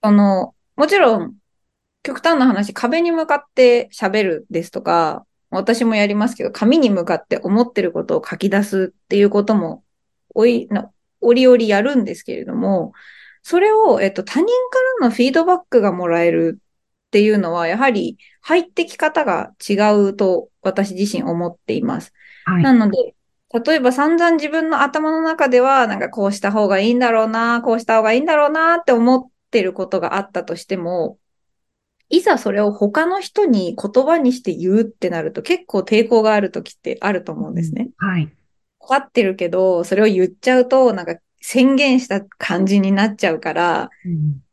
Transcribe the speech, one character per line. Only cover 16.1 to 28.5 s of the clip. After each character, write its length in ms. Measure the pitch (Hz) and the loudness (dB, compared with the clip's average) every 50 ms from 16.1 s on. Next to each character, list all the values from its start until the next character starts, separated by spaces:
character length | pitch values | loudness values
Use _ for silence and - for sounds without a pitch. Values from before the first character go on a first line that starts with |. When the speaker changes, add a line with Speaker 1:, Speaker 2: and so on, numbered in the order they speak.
| 170 170 170 | 0 2 2
Speaker 1:
え 60 | 170 | 2
る 300 | 165 165 165 165 160 - | 2 2 0 -2 -4 -8
っ 500 | _ _ _ _ _ _ _ _ _ _ | _ _ _ _ _ _ _ _ _ _
て 100 | - 208 | 2 2
い 80 | 208 214 | 4 4
う 80 | 214 208 | 2 0
の 140 | 190 165 170 | 0 -2 -4
は、 140 | 175 170 165 | -4 -2 -2
や 100 | 180 214 | -2 0
は 100 | 262 269 | 0 0
り 280 | 240 202 170 165 - _ _ _ _ _ | 0 0 -4 -6 -8 _ _ _ _ _
入 200 | _ - 302 359 | _ 0 0 0
っ 40 | 339 | 0
て 220 | - _ - 339 | -2 _ -6 -6
き 100 | 339 - | -6 -6
方 280 | - 320 311 311 349 294 | -4 -4 -2 0 0 -2
が 280 | 240 180 160 - - _ _ - | 0 -2 -4 -4 -8 _ _ -6
違 80 | - 202 196 208 214 214 | -4 0 2 2 2 4
う 220 | 208 202 196 196 | 2 2 0 0
と 320 | 202 214 190 185 165 - _ _ _ | 0 0 0 0 -2 -4 _ _ _
私 320 | _ 190 190 - 196 202 185 | _ -4 -2 -2 -4 -4 -4
自 220 | 180 202 208 - | -4 -4 -4 -4
身 60 | 175 | -6
思 260 | - 175 170 170 175 175 | -6 -6 -6 -4 -6 -6
っ 80 | 175 | -8
て 180 | _ _ - 110 | _ _ -6 -6
い 80 | - | -4
ま 180 | 220 - - - | -4 -6 -6 -8
す。 120 | - - _ _ _ - - - - | -10 -14 _ _ _ -20 -20 -12 -6
Speaker 2:
は 140 | - 185 180 | -2 0 2
い。 40 | |
Speaker 1:
な 100 | 170 269 | 4 4
の 180 | 254 240 220 202 | 4 4 4 2
で、 240 | 180 - - - _ _ _ _ _ _ _ _ - 233 240 | 0 0 -4 -4 _ _ _ _ _ _ _ _ -6 -4 0
例 100 | 294 320 | 0 0
え 60 | 311 | 2
ば 120 | 254 247 | 2 0
散 240 | 254 254 285 311 330 | 0 2 0 0 2
々 160 | 330 339 339 | 2 2 2
自 160 | 339 311 294 302 | 2 0 -2 -2
分 200 | 294 330 320 320 | -4 -4 -2 -2
の 140 | 320 - | 0 -2
頭 300 | 269 285 - 311 311 311 | -2 -2 -2 -4 -2 -2
の 100 | 320 320 | -2 -2
中 260 | 320 320 320 320 311 269 | -2 -4 -2 -2 0 2
で 120 | 247 247 | 4 2
は、 260 | 247 262 277 269 247 | 4 4 4 2 2
な 80 | 220 208 | 0 -2
ん 60 | 196 | -6
か 100 | 196 202 | -6 -6
こ 160 | - - 202 | -4 -4 -4
う 60 | 196 | -2
し 80 | 202 202 | -2 -2
た 100 | - 202 | -4 -2
方 160 | 202 220 214 | 0 0 0
が 140 | 196 196 190 | 2 2 2
い 100 | 202 226 | 2 2
い 40 | 240 | 2
ん 40 | 247 | 2
だ 140 | 254 233 | 2 2
ろ 140 | 226 220 220 | 2 2 0
う 20 | 220 | 0
な、 340 | 220 226 226 233 233 233 | -2 -2 -2 0 -2 -2
こ 120 | 233 226 226 | 0 -2 -2
う 60 | 233 | -2
し 60 | 226 | 0
た 100 | - 226 | 2 2
方 60 | 220 | 2
が 100 | 220 220 | 4 2
い 60 | 226 247 | 2 0
い 20 | |
ん 40 | 294 | 0
だ 100 | 339 320 | 0 2
ろ 120 | 302 294 | 2 2
う 20 | 294 | 2